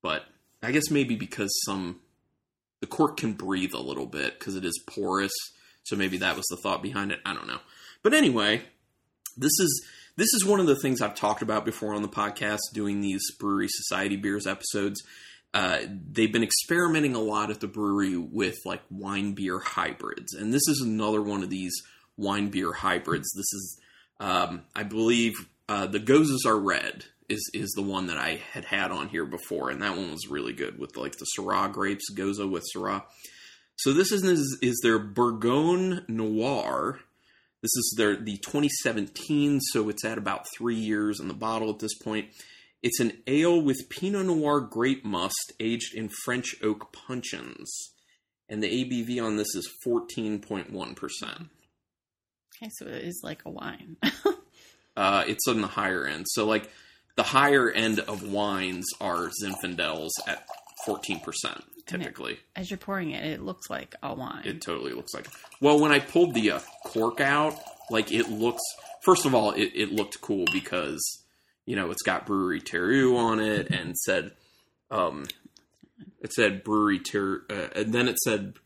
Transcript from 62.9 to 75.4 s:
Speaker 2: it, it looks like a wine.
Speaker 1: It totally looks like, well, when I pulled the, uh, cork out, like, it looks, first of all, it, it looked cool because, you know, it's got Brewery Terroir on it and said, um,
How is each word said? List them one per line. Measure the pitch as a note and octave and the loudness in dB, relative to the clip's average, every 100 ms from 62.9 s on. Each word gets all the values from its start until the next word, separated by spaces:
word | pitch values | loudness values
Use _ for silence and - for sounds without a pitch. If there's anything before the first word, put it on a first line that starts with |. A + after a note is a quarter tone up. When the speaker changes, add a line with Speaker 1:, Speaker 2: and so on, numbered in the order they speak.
| G3 D#3+ | -6 -4
Speaker 2:
it, | C3+ D#3 | -6 -6
it | D3+ | -6
looks | G3 F#3 - | -8 -10 -8
like | C2 - - | -8 -8 -10
a | C#3 | -10
wine. | B2+ B2+ - - | -8 -8 -8 -8
Speaker 1:
It | D#3+ | -8
totally | - D#2+ C2+ | -6 -6 -6
looks | A#1+ - | -8 -8
like, | C2+ - - - - | -12 -12 -18 -20 4
well, | C#3 D3 | 8 8
when | D3+ | 8
I | C#3+ | 6
pulled | C#3 E3+ F3 | 6 6 6
the, | A#2 G#2+ | 6 4
uh, | C#2+ - - - | 2 -6 -14 -6
cork | A2 A2+ A#2 | 0 0 2
out, | C#3 C#3+ D#3 D3+ - - - | 2 4 2 -2 -14 -18 -2
like, | A2+ - | 0 2
it | G#2+ A2+ | 2 0
looks, | G#2+ A#2 A#2 - - - - | 2 0 0 -6 -8 -16 0
first | - F3 C#3+ | 6 8 8
of | |
all, | B2 G#2+ | 6 4
it, | - G2 | 2 0
it | - G#2 | 0 0
looked | G2+ G2+ - | 0 -2 -6
cool | - G2 F2 | -4 0 2
because, | F#2+ - F#2 D2 D2 - - _ _ _ _ - | 0 -2 -2 -2 -4 -6 -6 _ _ _ _ -6
you | G#2+ | -2
know, | F2 | -2
it's | F2 | -2
got | - F#2 | -2 -2
Brewery | - G2 F#2 D#2 | 0 0 0 -2
Terroir | - F2 F2+ C3+ C3 B2 | -4 -2 2 4 6 6
on | A#2 A2 | 4 2
it | G#2+ G#2 F2+ | 2 0 0
and | F#2+ E2+ F2+ | -2 -2 -4
said, | - F#2 G2 - _ _ _ _ _ | 0 0 -2 -12 _ _ _ _ _
um, | G#2+ F2 C#2+ C#2 - | 0 0 -2 -10 -12